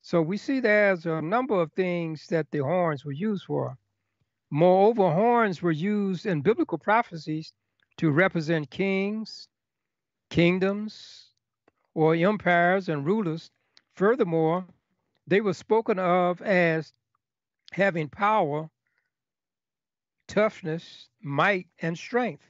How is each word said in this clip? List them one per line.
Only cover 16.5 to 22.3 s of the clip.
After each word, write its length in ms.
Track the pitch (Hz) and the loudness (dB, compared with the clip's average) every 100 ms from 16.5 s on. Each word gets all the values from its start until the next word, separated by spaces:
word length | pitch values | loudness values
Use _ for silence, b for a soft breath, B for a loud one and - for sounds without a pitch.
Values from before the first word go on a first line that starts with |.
| 185 170 160 156 _ _ _ _ _ _ _ _ | 2 2 0 -4 _ _ _ _ _ _ _ _
having 380 | - 196 170 151 | -2 0 0 -8
power, 600 | - 208 220 160 147 160 _ _ _ _ _ _ _ _ _ _ _ _ _ _ _ - | -4 0 0 0 -4 -8 _ _ _ _ _ _ _ _ _ _ _ _ _ _ _ -6
toughness, 800 | 196 214 - 165 165 - - - _ | -2 -2 -2 -10 -10 -10 -20 -20 _
might, 460 | - 139 180 196 185 _ | -8 0 0 0 -6 _
and 160 | 165 170 | -8 -8
strength. 460 | - 233 240 | -6 -4 -4